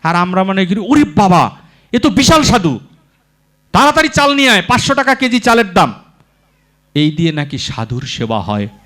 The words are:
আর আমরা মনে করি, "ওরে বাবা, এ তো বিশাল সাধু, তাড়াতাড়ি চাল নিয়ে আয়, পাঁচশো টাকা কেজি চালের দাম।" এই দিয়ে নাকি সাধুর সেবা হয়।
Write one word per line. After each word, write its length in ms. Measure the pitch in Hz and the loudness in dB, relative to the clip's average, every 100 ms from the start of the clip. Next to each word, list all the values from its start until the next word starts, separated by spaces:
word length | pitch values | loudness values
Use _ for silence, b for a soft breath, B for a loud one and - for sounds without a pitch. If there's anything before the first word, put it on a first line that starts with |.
আর 140 | 160 175 | 0 0
আমরা 280 | 180 185 | 0 -2
মনে 220 | 190 190 185 | -2 -2 -2
করি, 120 | 208 | -2
"ওরে 260 | 202 302 | 0 2
বাবা, 520 | 294 - 196 175 123 - b b b | 2 2 4 4 2 -4 b b b
এ 60 | 240 | -2
তো 120 | 311 | 0
বিশাল 320 | 190 269 320 | 2 2 2
সাধু, 380 | 277 240 165 117 - _ _ _ _ _ _ _ _ | 2 0 0 -4 -12 _ _ _ _ _ _ _ _
তাড়াতাড়ি 360 | 190 277 302 311 | 2 2 2 0
চাল 260 | - 285 | 0 0
নিয়ে 160 | 277 262 | 2 2
আয়, 120 | 208 | 2
পাঁচশো 320 | - 254 - | 2 -2 0
টাকা 200 | 277 262 | 0 0
কেজি 260 | 254 254 233 | 0 0 0
চালের 320 | 240 233 202 | 2 2 2
দাম।" 220 | 185 143 101 _ _ _ _ _ _ _ _ _ | 0 0 -2 _ _ _ _ _ _ _ _ _
এই 160 | 147 151 | -2 0
দিয়ে 220 | 151 165 | 0 -4
নাকি 260 | 151 143 139 | -4 -8 -10
সাধুর 440 | - - 110 123 | -10 -8 -8 -8
সেবা 380 | - - 113 110 | -10 -8 -4 -4
হয়। 280 | 90 104 101 - | -4 -6 -6 -12